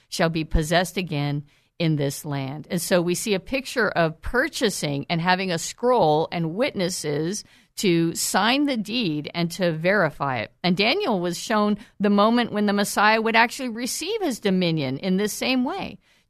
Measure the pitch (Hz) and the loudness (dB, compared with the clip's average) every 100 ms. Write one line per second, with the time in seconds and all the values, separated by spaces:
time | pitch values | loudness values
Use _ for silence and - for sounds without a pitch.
0 | _ - 170 160 156 - 156 170 185 - | _ 0 2 2 0 0 2 2 2 -2
1 | 180 147 143 143 147 _ _ - 170 151 | -4 -2 -2 -2 -6 _ _ -2 0 2
2 | 139 - 156 139 135 151 147 185 - 185 | 0 -4 -6 -6 -8 -10 -6 -6 0 2
3 | 175 175 226 190 - 269 269 269 214 - | 2 -2 -2 -2 -2 -6 -4 -2 0 2
4 | 165 156 - 247 302 - 233 - 151 143 | 0 -2 -4 -2 -2 0 -2 0 -4 -4
5 | - 170 175 185 190 165 - - 240 247 | -2 0 2 2 0 -4 -6 -4 0 4
6 | 160 151 160 170 165 175 262 - 180 180 | 4 2 0 -2 -4 -2 -2 -2 -4 -4
7 | 151 147 160 214 - - _ - 202 170 | -4 -4 -4 -6 -10 -20 _ -2 2 4
8 | 165 - - 202 208 262 285 254 202 240 | 2 -2 -2 2 2 2 2 -2 -4 -2
9 | 202 151 147 - 170 170 180 156 175 208 | -2 -2 -4 -4 -4 0 -2 0 2 2
10 | 160 - 139 127 107 - 180 180 214 349 | 2 0 -4 -2 -6 -2 0 2 2 2
11 | 403 202 175 175 - 214 208 208 - - | 0 0 -2 -4 -2 0 2 0 -6 -2
12 | 208 202 208 240 240 208 208 202 202 - | 2 4 4 4 0 0 0 0 0 2
13 | 208 220 220 226 233 - 254 220 247 - | 4 4 4 4 2 0 -8 -6 -6 -6
14 | 320 453 359 226 208 185 175 160 131 135 | -4 -2 -2 -2 0 2 2 0 -2 -4
15 | 190 185 208 - - 254 247 381 - - | -2 0 -2 -2 -2 0 -2 -4 -10 -14
16 | _ _ | _ _